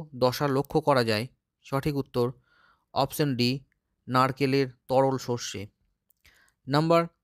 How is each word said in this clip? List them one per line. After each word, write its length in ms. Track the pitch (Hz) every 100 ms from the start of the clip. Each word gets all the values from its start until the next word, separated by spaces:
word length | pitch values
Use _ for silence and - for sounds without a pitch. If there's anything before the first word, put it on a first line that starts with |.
| 156
দশা 320 | 127 127 123 143
লক্ষ্য 300 | 135 - 156
করা 220 | 143 131
যায়। 200 | 113 107 131 _ _ _ -
সঠিক 280 | 135 156 139
উত্তর 300 | 131 127 120 - _ _ _ _ _
অপশন 340 | - 139 - 147 120
ডি, 140 | 120 139 - _ _ _ -
নারকেলের 580 | 127 131 - 135 139 131 - -
তরল 300 | 127 135 131
শস্যে। 440 | - 120 - 98 104 _ _ _ _ _ _ _ _ _ -
নাম্বার 360 | 143 160 170 170 -